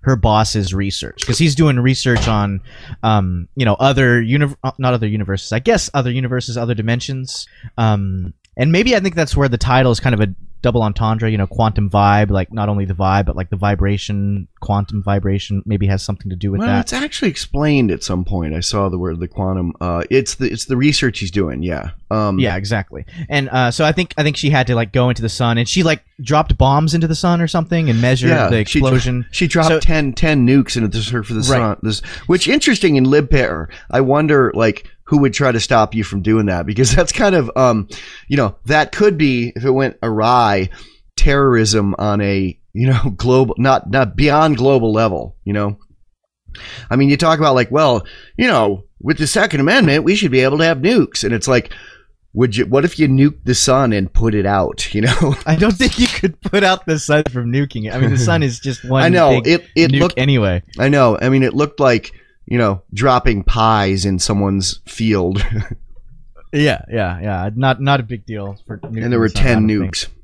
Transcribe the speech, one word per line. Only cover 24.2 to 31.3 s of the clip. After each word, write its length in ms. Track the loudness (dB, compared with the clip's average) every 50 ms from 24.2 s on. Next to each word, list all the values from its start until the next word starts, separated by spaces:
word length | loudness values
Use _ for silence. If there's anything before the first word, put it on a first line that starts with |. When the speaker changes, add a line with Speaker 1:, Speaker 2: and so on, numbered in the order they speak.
| -2
Speaker 1:
think 140 | -2 -2
she 140 | -2 -2 0
had 180 | 2 2 2 2
to, 80 | 0
like, 160 | 0 -2 0 0
go 160 | 0 2 2
into 120 | 0 -2 -4
the 60 | -6
sun, 300 | -4 -2 0 0 0 0
and 100 | 0 -2
she, 140 | 0 0 2
like, 220 | 2 0 0 _ _ _ _ -6
dropped 340 | 0 0 0 2 2 2
bombs 380 | 2 4 2 4 2 2 2 0
into 140 | 0 0 0
the 80 | -2
sun 240 | 0 0 0 2 2
or 80 | 0 0
something 420 | -2 -2 -2 0 -2 0 2 2
and 100 | 2 2
measured 300 | 2 2 2 2 2 2
Speaker 2:
Yeah, 180 | 2 2 2 2
Speaker 1:
the 160 | 2 0 0
Speaker 2:
she 140 | 0 0 2
dro-, 120 | 2 4 2
Speaker 1:
explosion. 320 | 2 0 0 -2 -4 -6 -6 -4
Speaker 2:
she 160 | -2 -2 0
dropped 180 | 2 2 4 4
Speaker 1:
So 120 | 2 4
Speaker 2:
ten, 320 | 4 4 4 4 2 -2 0
ten 340 | 0 2 2 4 4 4
nukes 300 | 6 6 4 4 2 0
into 100 | -2 -2
the 160 | -2 -2 -4 -4
surface 280 | -4 -4 -6 -6 -4